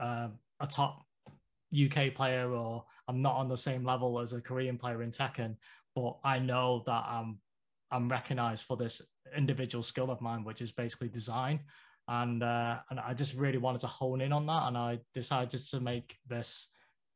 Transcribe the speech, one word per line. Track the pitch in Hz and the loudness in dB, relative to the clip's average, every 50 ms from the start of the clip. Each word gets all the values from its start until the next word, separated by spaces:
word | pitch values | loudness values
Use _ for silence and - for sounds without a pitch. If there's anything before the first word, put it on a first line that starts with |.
uh, | 123 120 120 117 120 117 107 - _ _ _ - | -4 -2 -2 -2 -4 -4 -6 -10 _ _ _ -6
a | 139 | -6
top | 143 - - 143 139 - - - _ _ _ - - - - _ _ _ _ _ - | -2 2 2 2 2 2 -4 -16 _ _ _ -20 -20 -20 -20 _ _ _ _ _ 0
U | - 143 143 139 | 4 4 6 6
K | 143 151 139 135 | 6 4 2 2
player, | 131 - 135 131 127 127 123 123 123 | 2 2 2 2 2 2 2 0 0
or | 117 117 113 117 117 - - - - - - | 0 0 -2 -4 -4 -6 -10 -18 -14 -6 -2
I'm | 127 127 135 | 0 2 4
not | 139 127 | 4 4
on | 127 135 127 | 2 2 0
the | 131 | 0
same | 123 - 147 131 127 123 | 0 0 0 0 0 2
level | 127 127 127 123 123 120 117 | 2 2 2 2 2 2 0
as | 120 113 120 | -2 -2 -4
a | 120 | -6
Korean | 120 - 127 127 131 127 123 117 | -6 -4 -2 0 0 0 -2 -2
player | 123 123 117 113 117 | -2 -4 -2 -2 -4
in | 117 | -4
Tekken, | 117 - 135 127 - - 117 113 110 - - - - - _ _ - | -2 -2 -2 -2 -2 -2 -4 -4 -4 -8 -12 -20 -20 -20 _ _ -4
but | 135 123 117 120 - - | -2 -2 -2 -2 0 2
I | 139 131 127 | 2 2 4
know | 131 127 123 127 127 127 127 120 113 | 2 2 2 4 4 4 2 2 2
that | - 120 117 113 | 2 0 0 0
I'm, | 107 117 117 113 113 107 101 _ _ _ _ _ _ _ _ _ - | 0 -4 -4 -4 -6 -8 -10 _ _ _ _ _ _ _ _ _ -4
I'm | 123 127 120 120 | -2 0 2 2
recognized | 131 123 - - 139 123 120 117 113 104 - | 2 0 0 0 0 2 2 2 0 -2 -4
for | - 131 | -4 -2
this | 110 123 113 - - - - _ _ - - 139 | -2 -2 -2 -4 -6 -8 -14 _ _ -16 -6 0
individual | 147 139 131 135 120 131 117 - 120 117 | 2 2 2 2 2 0 -2 -2 -4 -4
skill | - - - 127 131 | -4 -2 -2 -2 -2
of | 127 - | -2 -2
mine, | 117 117 117 113 107 | -2 -4 -4 -4 -4
which | 107 110 - | -6 -6 -6
is | 120 113 - | -8 -8 -4
basically | - 120 113 - - 123 117 | -4 -4 -4 -4 -4 -6 -6
design. | 101 120 107 113 113 123 127 131 151 151 - - - - - - - _ _ - | -4 -6 -4 -2 0 0 2 2 0 0 -2 -6 -20 -20 -20 -20 -20 _ _ -2
And, | 120 120 123 120 120 117 120 | 0 0 2 2 0 2 2
uh, | 120 117 120 120 117 117 117 - - | 2 2 2 2 0 0 -2 -4 -8
and | 131 127 | -8 -6
I | 113 117 123 | -4 -4 -2
just | 120 143 143 131 | -2 -2 -2 0
really | 127 143 139 127 131 | 2 2 2 2 2
wanted | 120 127 123 123 - | 2 2 0 0 -2
to | |
hone | - - - 135 131 127 131 | -4 -4 0 0 0 2 2
in | 131 139 147 | 2 2 2
on | 147 151 | 2 2
that. | 151 160 160 147 123 | 2 2 2 2 2
And | 123 | 0
I | 120 120 120 120 120 - _ - | 0 0 0 -2 -2 -6 _ -8
decided | 135 117 - 143 127 123 120 | -6 -2 0 2 2 2 0
just | - 123 - - | -2 -6 -6 -4
to | - 135 | -4 -2
make | 123 123 123 120 120 - - - - | -2 -2 -2 -4 -6 -8 -16 -18 -10
this | 127 120 117 113 - - - - - _ _ _ _ _ _ _ _ _ | -6 -4 -4 -4 -4 -6 -10 -12 -16 _ _ _ _ _ _ _ _ _